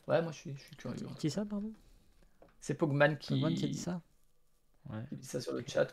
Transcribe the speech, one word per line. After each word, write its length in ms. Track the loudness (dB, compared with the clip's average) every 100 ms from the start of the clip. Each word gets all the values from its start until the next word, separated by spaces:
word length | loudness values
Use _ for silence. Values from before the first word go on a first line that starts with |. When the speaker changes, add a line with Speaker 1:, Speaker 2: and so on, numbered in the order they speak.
| 2
Speaker 1:
Ouais, 140 | 2
moi, 100 | 2
je 60 | -4
suis, 180 | -10 -12
je 60 |
suis 120 | -12 -12
curieux, 320 | -8 -6 -8
en 60 | -2
Speaker 2:
Qui 120 | -2
Speaker 1:
tout 20 |
cas. 100 | 0
Speaker 2:
ça, 40 | -2
pardon ? 260 | -4 -6 -8 -18 -20 -20 -20 -20 -20 -20 -8
Speaker 1:
C'est 140 | -4
Pogman 440 | 0 2 6 6 4 0
Speaker 2:
Pogman 260 | 2 4 2
qui 80 | 0
a 20 |
dit 100 | -2
Speaker 1:
qui 0 |
Speaker 2:
ça ? 240 | -4 -4 -8 _ -20 -20 _ _ _ -18 -10
Ouais. 160 | -8 -8
Speaker 1:
qui 60 | -10
dit 100 | -6
ça 140 | -6
sur 120 | -4
le 100 | -4 0
Speaker 2:
Ok. 0 |
Speaker 1:
chat, 180 | 2 2